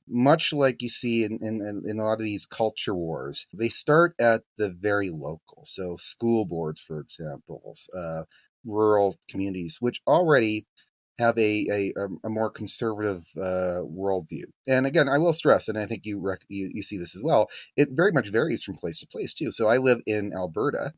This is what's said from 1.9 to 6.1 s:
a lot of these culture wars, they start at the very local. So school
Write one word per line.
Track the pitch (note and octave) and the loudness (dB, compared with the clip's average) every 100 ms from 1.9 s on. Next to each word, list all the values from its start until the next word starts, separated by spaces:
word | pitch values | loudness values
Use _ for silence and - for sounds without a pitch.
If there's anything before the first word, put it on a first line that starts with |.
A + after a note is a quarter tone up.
| G#2+ | -2
a | |
lot | G#2+ | -2
of | A2 | -2
these | A2 G2+ - | -2 -4 -4
culture | - A2 - - F#2 | -2 -2 -2 -4 -4
wars, | E2 C#2+ C2+ D2 - | -4 -6 -6 -8 -8
they | F2+ A#2 | -4 0
start | - - D3+ E3+ - | 0 4 4 4 4
at | A#2 A2+ _ - | 4 4 _ -4
the | G#2 | -4
very | F2+ G2+ G2+ G2 | -2 0 0 0
local. | D#2 C#2 D#2+ _ - - | -4 -8 -10 _ -10 -2
So | - F#2 F2 | -2 -2 -2
school | - | -2